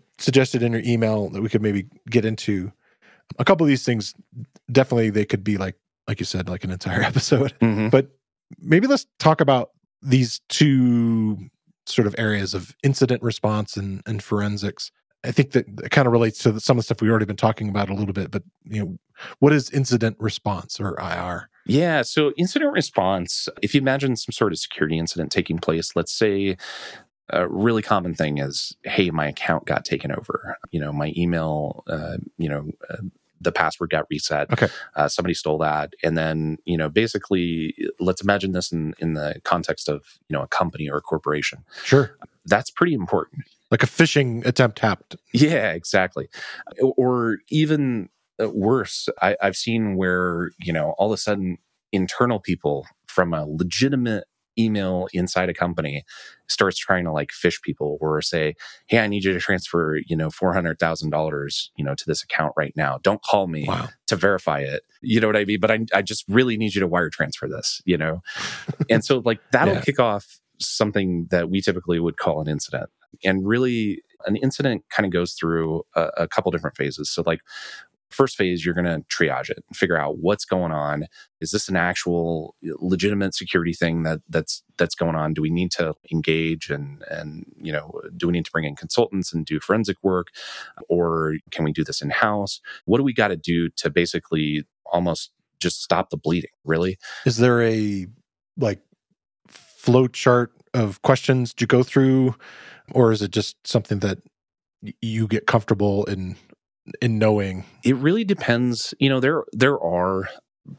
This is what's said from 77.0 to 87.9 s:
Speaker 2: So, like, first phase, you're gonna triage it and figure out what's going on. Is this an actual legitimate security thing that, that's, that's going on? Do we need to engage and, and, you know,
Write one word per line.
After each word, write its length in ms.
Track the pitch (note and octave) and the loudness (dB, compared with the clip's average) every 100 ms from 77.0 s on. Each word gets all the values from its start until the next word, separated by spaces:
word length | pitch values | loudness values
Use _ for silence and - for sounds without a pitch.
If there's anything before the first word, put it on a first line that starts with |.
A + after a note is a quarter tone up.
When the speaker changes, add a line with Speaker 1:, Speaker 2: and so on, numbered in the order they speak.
| D2 | -6
Speaker 2:
So, 120 | - | -4
like, 160 | E2+ E2+ - - - - - _ _ | -2 -2 -6 -16 -16 -18 -20 _ _
first 240 | - C3+ - | 0 0 2
phase, 280 | F#2+ F2 | 0 0
you're 100 | E2 | -2
gonna 260 | E2+ F2 D#2+ - | 0 0 -2 -4
triage 420 | - D#2+ C2 - | -2 0 0 -6
it 140 | - - | -10 -12
and 100 | - | -2
figure 200 | F2 E2 | 0 0
out 200 | C#2+ D#2 | -2 -2
what's 260 | E2+ G#2 | 0 0
going 280 | - F#2 F2 | 0 -2 0
on. 340 | D#2 D2 D2+ D#2+ - - - | -2 -2 -4 -6 -12 -20 -12
Is 100 | D#2+ | -4
this 180 | G#2+ - | -4 -2
an 80 | F#2 | 0
actual 800 | F2 F2 F2 E2+ E2 D#2+ D#2 - | 0 -2 -2 0 0 -2 -6 -12
legitimate 720 | E2+ D2+ F2+ F#2 G2 G#2 G2 | -10 -6 -2 0 0 0 -2
security 380 | - F#2 F2+ E2+ | -4 -2 0 0
thing 300 | E2 E2+ E2 | 0 0 0
that, 160 | D#2+ D#2 - | -2 -4 -4
that's, 340 | E2 D2+ - _ - | -4 -2 -6 _ -2
that's 160 | E2+ | -2
going 220 | - E2+ D#2+ | 0 -2 -2
on? 180 | D#2 | -2
Do 80 | D#2 | -2
we 80 | D#2 | -2
need 200 | E2+ F2+ | 0 -2
to 220 | - E2 - - | -2 -4 -6 -6
engage 580 | E2 D#2 D#2+ D#2+ D#2+ - | -4 0 0 0 -4 -6
and, 320 | C#2+ D2 - - | -8 -8 -14 -12
and, 360 | D#2+ D#2 D#2 - - | -10 -10 -12 -16 -14
you 120 | D#2+ | -8
know, 280 | D2+ D2+ | -8 -8